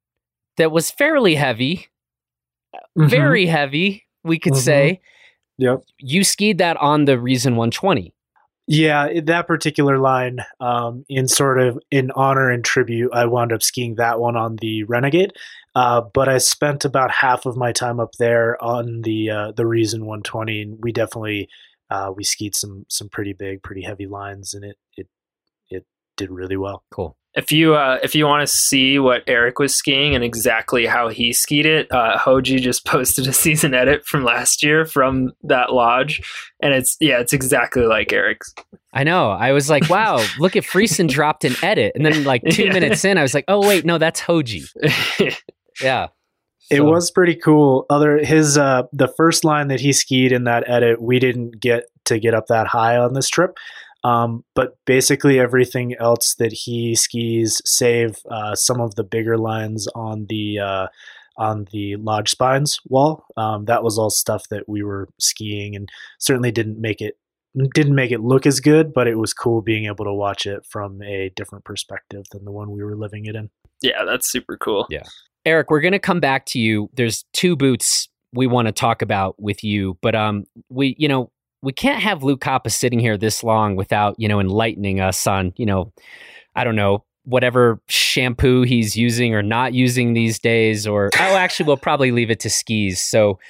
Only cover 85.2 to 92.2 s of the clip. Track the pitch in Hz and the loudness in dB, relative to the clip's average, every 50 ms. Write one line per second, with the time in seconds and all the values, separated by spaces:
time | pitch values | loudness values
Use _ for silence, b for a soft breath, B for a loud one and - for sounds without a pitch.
85.2 | - 123 101 98 95 90 92 - 120 107 98 95 87 - - B B B B B | -2 -2 0 0 -2 -4 -4 -4 -4 -2 0 -2 -2 -4 -10 B B B B B
86.2 | B B B B B B B - 123 120 110 107 104 101 101 101 _ _ _ _ | B B B B B B B -4 -2 -2 0 0 2 2 0 0 _ _ _ _
87.2 | - 127 123 127 123 123 120 127 123 120 113 98 _ - - - - - - - | -10 -2 0 2 2 2 4 4 4 4 4 2 _ -4 -2 -2 0 0 0 0
88.2 | 127 127 120 - - 127 127 127 127 120 127 120 113 104 98 107 117 120 117 117 | 0 -2 0 2 2 4 4 4 4 4 2 2 0 0 0 0 0 0 2 0
89.2 | 123 117 113 107 101 104 113 117 127 127 120 123 127 127 120 127 123 120 117 117 | 0 0 0 0 0 0 0 0 0 0 0 2 2 2 2 2 0 2 2 2
90.2 | 117 113 110 - - 117 113 113 110 110 110 104 104 110 104 104 101 101 - - | 0 0 -2 -2 0 0 2 4 4 2 2 0 -2 -2 0 0 0 0 2 0
91.2 | 170 190 190 190 185 185 - - 170 147 143 127 - 180 151 143 135 127 120 120 | 2 2 2 2 2 0 -2 -2 0 0 0 0 0 -2 0 2 2 2 2 0